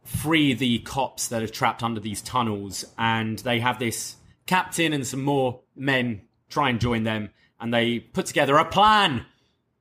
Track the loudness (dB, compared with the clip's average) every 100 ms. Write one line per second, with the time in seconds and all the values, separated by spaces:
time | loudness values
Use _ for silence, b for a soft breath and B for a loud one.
0 | -8 -4 2 4 4 2 2 0 -2 -4
1 | -4 -4 -6 -4 -4 -2 -2 0 -4 -4
2 | -6 -8 -4 -2 0 -2 -6 -10 -12 -4
3 | 0 0 -2 -4 -2 0 0 0 -4 -4
4 | -10 -14 b _ 0 0 0 -2 0 -2
5 | -4 -4 0 2 0 -2 _ -6 0 2
6 | 0 -4 -12 _ _ -2 0 2 0 0
7 | 0 -2 -6 b b -12 -2 2 2 0
8 | -4 -6 -2 0 4 4 4 4 6 6
9 | 4 0 -6 _ _ _ _ _